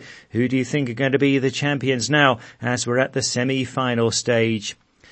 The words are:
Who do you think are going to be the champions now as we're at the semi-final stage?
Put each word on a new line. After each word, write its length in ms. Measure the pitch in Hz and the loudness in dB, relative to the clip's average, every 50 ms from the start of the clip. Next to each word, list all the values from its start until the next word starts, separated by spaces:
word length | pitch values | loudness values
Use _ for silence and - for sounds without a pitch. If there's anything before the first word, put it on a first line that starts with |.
| - - - - - _ | -2 -12 -20 -20 -16 _
Who 160 | - 113 127 | -2 -2 0
do 100 | 120 131 | 0 0
you 80 | 131 123 | -2 -2
think 240 | - 151 147 139 120 | -2 -2 -2 -2 -2
are 40 | 117 | -2
going 180 | 123 139 135 | -2 -2 0
to 80 | 135 139 | 2 2
be 180 | 143 139 135 | 2 4 2
the 140 | 135 127 131 | 2 0 0
champions 580 | 120 - 143 143 147 127 123 135 131 120 107 123 | -2 -2 -2 -2 -2 -2 0 -2 -2 -2 0 0
now 300 | 151 147 143 135 120 - - - - - | 2 4 4 4 4 2 -4 -18 -14 -6
as 280 | 120 120 123 120 - | -4 -2 -2 -2 -2
we're 100 | 120 120 | 0 0
at 160 | 127 135 - - | 0 0 0 -2
the 80 | 135 | -4
semi-final 880 | 117 - - 123 123 131 135 131 127 - - 135 131 123 120 117 117 113 | -4 -2 -2 -2 0 0 0 -2 -2 -4 -2 -2 -2 0 0 0 0 0
stage? 640 | 104 - - 123 120 113 113 113 113 104 104 - - _ _ _ _ _ _ - | 0 -2 0 0 2 2 2 2 0 -2 -6 -8 -14 _ _ _ _ _ _ -20